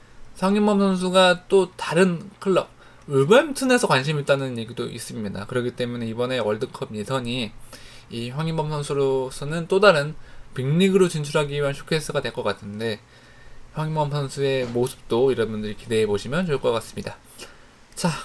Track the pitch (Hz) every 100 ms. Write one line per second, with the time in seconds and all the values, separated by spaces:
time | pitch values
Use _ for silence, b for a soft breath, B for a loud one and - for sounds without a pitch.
0 | b b b - 190 208 208 202 196 185
1 | 185 185 185 175 - 196 180 - - 156
2 | 190 170 - - 196 165 - - B B
3 | - 139 139 240 311 - 262 247 - 139
4 | 139 151 139 139 135 120 113 120 120 113
5 | - 123 104 98 104 123 120 120 120 120
6 | 113 110 123 127 107 107 127 - - 107
7 | 101 131 120 127 107 - B B B B
8 | B 117 120 135 160 160 151 147 143 139
9 | 139 135 127 - 143 165 165 190 202 156
10 | 151 160 b b b - 131 165 190 190
11 | 180 156 143 160 143 143 139 139 - 160
12 | 147 147 123 127 107 98 104 104 113 104
13 | - b b b b b - 156 156 156
14 | 143 147 135 139 139 135 120 120 127 -
15 | - 117 135 117 110 107 107 104 117 110
16 | 107 101 117 160 185 131 123 113 - -
17 | 98 - B B B B B B - -
18 | 170 147